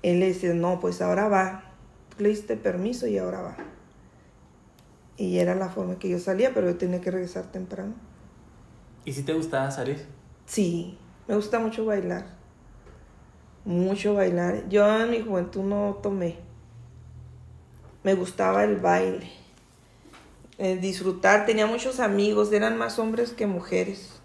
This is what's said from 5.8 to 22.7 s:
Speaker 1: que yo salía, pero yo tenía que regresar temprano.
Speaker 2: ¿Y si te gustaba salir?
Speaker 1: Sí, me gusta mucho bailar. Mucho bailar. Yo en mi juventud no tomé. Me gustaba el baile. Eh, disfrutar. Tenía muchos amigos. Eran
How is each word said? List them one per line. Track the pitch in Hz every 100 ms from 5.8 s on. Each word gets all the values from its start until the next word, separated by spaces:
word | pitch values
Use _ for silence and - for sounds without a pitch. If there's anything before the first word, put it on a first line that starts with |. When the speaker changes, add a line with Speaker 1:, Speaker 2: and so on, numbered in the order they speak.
| 185 185
Speaker 1:
que | 190
yo | 175
salía, | 180 190 262
pero | 247 180
yo | 175
tenía | 185 180
que | 180
regresar | 185 180 185 180
temprano. | 185 185 185 196 233 - - - - - - - - - -
Speaker 2:
¿Y | -
si | 135
te | 139
gustaba | 160 156 135 135
salir? | - 127 147 - - - - -
Speaker 1:
Sí, | - 180 170 175 - - - -
me | 208
gusta | 208 233
mucho | 220 220 220
bailar. | 202 180 175 - - - - - - - - - - - - - - 202
Mucho | 175 185 202 208
bailar. | 202 185 175 175 214 -
Yo | 202 208 220
en | 233
mi | 233
juventud | 220 190 175 196
no | 196 202 202 202
tomé. | 208 196 170 - - - - - - - - - - - - - - - - -
Me | 196
gustaba | 190 185 - 190 202
el | 214 196
baile. | 180 92 92 - - - - - - - - - - - - - - -
Eh, | 190 185
disfrutar. | 190 185 185 180 190 208 214
Tenía | 214 214
muchos | 233 262 254
amigos. | 220 202 208 208 208
Eran | 208 220